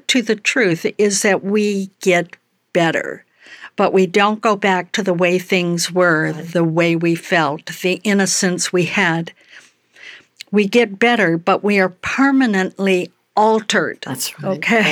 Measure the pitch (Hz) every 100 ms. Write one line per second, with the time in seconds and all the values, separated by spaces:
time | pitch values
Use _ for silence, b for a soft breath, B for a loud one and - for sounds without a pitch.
0 | - 262 226 208 - 277 196 165 214 -
1 | 208 196 214 185 190 214 208 196 190 _
2 | 196 175 170 - _ _ _ 180 165 -
3 | 69 - _ B B B B - 196 190
4 | 185 202 202 214 226 202 202 185 175 -
5 | 190 175 175 180 180 190 175 170 170 180
6 | 175 156 160 160 170 175 165 160 170 165
7 | 170 165 - 175 147 151 - 165 180 180
8 | 214 202 190 - 185 175 - 180 175 -
9 | 180 165 170 - B B B B _ -
10 | B B B - - 202 202 240 220 196
11 | 233 233 175 165 185 185 202 202 180 180
12 | - - 277 269 247 190 185 - 196 180
13 | 180 _ _ - 220 220 220 208 147 -
14 | - 131 - - 151 180 170 226 202